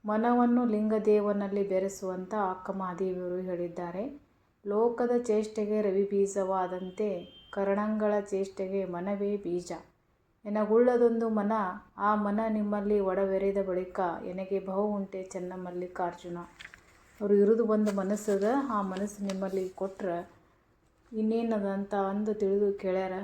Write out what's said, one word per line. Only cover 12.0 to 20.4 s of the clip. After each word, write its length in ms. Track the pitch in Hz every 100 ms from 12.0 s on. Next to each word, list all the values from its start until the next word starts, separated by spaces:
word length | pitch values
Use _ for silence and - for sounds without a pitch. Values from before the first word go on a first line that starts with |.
| 202 214
ಮನ 240 | 202 208 220
ನಿಮ್ಮಲ್ಲಿ 500 | 214 208 208 202 208
ಒಡವೆರೆದ 580 | 190 185 196 190 196 196 190
ಬಳಿಕ 320 | 180 185 - 180 165 -
ಎನಗೆ 340 | 180 190 196
ಬಹು 360 | 190 190 208 202
ಉಂಟೆ 280 | 190 190
ಚೆನ್ನ 300 | 185 185 180 185
ಮಲ್ಲಿಕಾರ್ಜುನ." 800 | 180 180 180 180 175 175 175 175 175 - - - _ - _ -
ಅವ್ರು 120 | 208
ಇರೋದು 340 | 202 202 226 220
ಒಂದು 280 | 214 208 196
ಮನಸ್ಸದ, 480 | 190 208 214 196 208 269 269
ಆ 120 | 214
ಮನಸ್ಸು 420 | 190 185 202 -
ನಿಮ್ಮಲ್ಲಿ 460 | 202 190 190 190 185
ಕೊಟ್ರ 400 | - 190 190 190 170 180 -